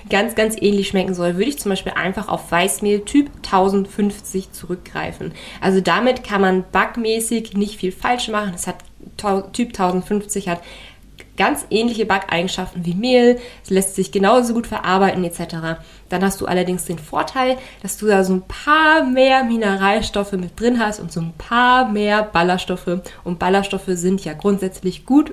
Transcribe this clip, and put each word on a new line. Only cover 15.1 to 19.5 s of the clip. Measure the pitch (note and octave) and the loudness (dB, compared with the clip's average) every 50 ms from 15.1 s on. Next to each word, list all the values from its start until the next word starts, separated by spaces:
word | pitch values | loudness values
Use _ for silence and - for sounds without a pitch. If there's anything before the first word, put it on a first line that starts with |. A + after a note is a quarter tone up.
| - F#3 F3+ | 2 0 -2
et | E3+ - | -4 -4
cetera. | - E3+ E3+ E3+ D#3+ D#3+ D#3+ E3 E3 - - - - - - | -8 -8 -8 -8 -6 -6 -6 -6 -8 -10 -16 -20 -20 -8 -6
Dann | F3+ F3+ | -2 0
hast | F#3+ G3 F#3 - | 0 0 0 -2
du | - | -4
allerdings | - F3+ F3+ F3+ F3+ F3+ F3+ - | -2 0 0 0 0 -2 -4 -4
den | - E3+ D#3+ | -6 -8 -8
Vorteil, | - - - D4+ D#4+ - - C4+ B3+ B3+ B3+ B3+ - - - - | -8 -6 -4 -4 -4 -2 -2 0 0 0 -2 -2 -6 -14 -16 -14
dass | - F#3+ - | -12 -10 -8
du | - G#3 | -2 2
da | G#3+ G3+ F#3+ | 4 4 4
so | F#3+ F#3 F#3 | 4 2 0
ein | F#3 | -2
paar | - - - - - D4 D4+ D#4 D#4+ D4+ D#4+ D#4+ D#4 | -2 -6 -12 -4 0 2 4 6 6 6 6 4 4
mehr | B3+ B3+ C4 C4 C4+ C4 C4 | 2 4 4 6 6 6 4
Mineralstoffe | B3+ A#3 | 4 2